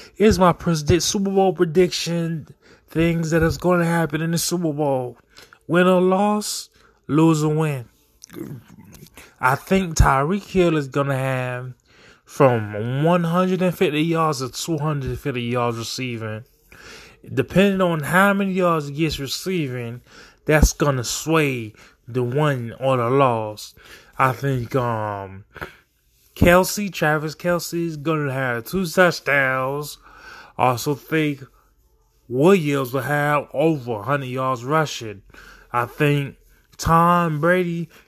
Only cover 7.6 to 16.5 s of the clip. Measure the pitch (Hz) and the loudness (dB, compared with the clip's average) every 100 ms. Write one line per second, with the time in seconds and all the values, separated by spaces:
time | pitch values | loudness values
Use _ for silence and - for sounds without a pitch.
7.6 | 156 139 113 _ _ _ - - - 131 | -2 -4 -10 _ _ _ -20 -14 -14 -14
8.6 | - - - - - - - - 127 135 | -18 -20 -20 -20 -20 -20 -20 -4 -2 0
9.6 | - 190 185 160 151 135 147 202 - 185 | 0 0 0 2 4 4 2 -2 -2 0
10.6 | 175 156 135 143 139 135 135 131 127 123 | 2 2 -2 -2 -2 -2 -2 -4 -4 -8
11.6 | 127 123 _ _ - _ _ - 139 117 | -10 -16 _ _ -20 _ _ 2 4 4
12.6 | 104 104 117 131 156 180 165 175 185 180 | -2 -6 -4 0 2 2 2 0 0 0
13.6 | 185 170 180 151 165 165 160 135 127 - | 0 0 0 0 0 2 0 -2 -6 -8
14.6 | - 160 151 147 127 123 143 123 120 123 | -6 -2 -2 -4 -4 -6 -6 -4 -2 -2
15.6 | 120 117 110 - 127 117 110 107 117 | -2 -4 -6 -8 -8 -8 -8 -10 -14